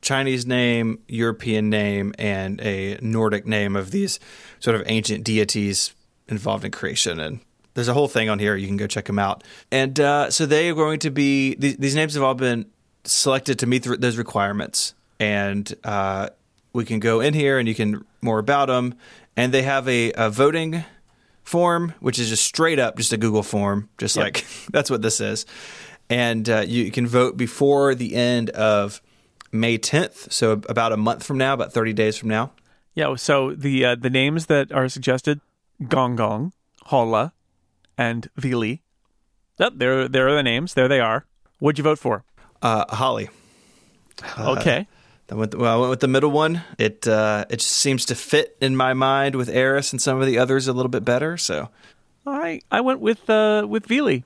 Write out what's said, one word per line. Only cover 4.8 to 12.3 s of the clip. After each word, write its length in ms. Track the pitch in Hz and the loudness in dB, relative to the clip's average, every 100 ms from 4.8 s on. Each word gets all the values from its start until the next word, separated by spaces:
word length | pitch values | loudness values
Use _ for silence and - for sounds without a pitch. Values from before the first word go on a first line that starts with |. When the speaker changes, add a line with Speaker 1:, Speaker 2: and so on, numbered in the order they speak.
| - | 0
Speaker 1:
ancient 380 | 110 104 107 | -2 0 -4
deities 720 | 110 110 104 107 101 95 - - _ _ - | 0 0 0 0 -2 -2 -4 -8 _ _ -10
involved 380 | 110 110 104 101 | -6 -4 -4 -6
in 60 | |
creation, 480 | - - - - 80 | -8 -6 -4 -4 -4
and 200 | 78 117 _ _ _ | -8 -10 _ _ _
there's 140 | - 120 | -4 0
a 60 | |
whole 140 | 123 143 | 2 2
thing 220 | 123 110 | 0 0
on 100 | 104 | 0
here. 160 | 104 98 | 0 0
You 120 | 98 | -2
can 100 | 101 | -4
go 100 | 101 | -4
check 220 | - - | -6 -4
'em 100 | 101 | 0
out. 240 | 98 - - - - | 0 -2 -10 -20 -4
And, 280 | 135 135 135 | -2 0 2
uh, 320 | 143 147 139 | 2 2 0
so 140 | - 151 | 0 2
they 240 | 151 170 | 2 2
are 40 | |
going 260 | 156 156 156 | 0 0 0
to 100 | 156 | -4
be, 440 | 139 139 139 135 131 | 0 2 2 0 0
th-, 220 | 139 - | -2 0
these 160 | 139 143 | -2 0
names 180 | 156 | 0
have 100 | 147 | 2
all 100 | 135 | 0